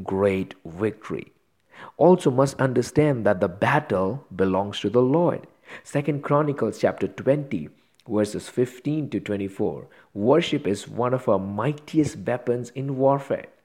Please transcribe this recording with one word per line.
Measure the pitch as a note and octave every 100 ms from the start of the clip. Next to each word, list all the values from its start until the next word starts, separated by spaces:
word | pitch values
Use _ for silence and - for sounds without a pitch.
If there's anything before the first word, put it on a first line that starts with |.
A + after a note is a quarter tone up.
great | F#2+ F#2+ G2+ F#2+ F#2 -
victory. | E2+ E2 G#2 - - D#2 - _ _ _ _ - - -
Also | D#3+ F3+ D#3+
must | B2+ C#3 -
understand | C3 B2 A#2+ - D3+ B2+
that | G#2 F#2+
the | G2
battle | - A2+ D3 D3+ G2 F#2+ C#3 -
belongs | F#2 F#2+ F#2+ G2+ G2+
to | G#2
the | A#2+
Lord. | B2+ D3+ E3+ - - _ - -
Second | - C#3+ C#3+ C#3+
Chronicles | - D3 D3 C#3 A2+ -
chapter | G#2+ - F#2+
twenty, | - B2+ C#3 C#3+ F#2 D2+ _ _ _ -
verses | G#2 G#2 - -
fifteen | - B2 - C#3+ D#3 C#3+
to | G2+
twenty-four. | F#2 G2+ G2 - G2+ C#2 - - _
Worship | G2+ A2+ D3+ E3 D3 D#3+
is | G3+ -
one | G#2+ B2
of | B2+ -
our | G2
mightiest | G2 G2+ B2 D3 - D#3+ C#3+ -
weapons | G2 A#2+ - A#2+ A#2+
in | C3+ C#3 C3
warfare. | C3+ C#3 C#3 - - _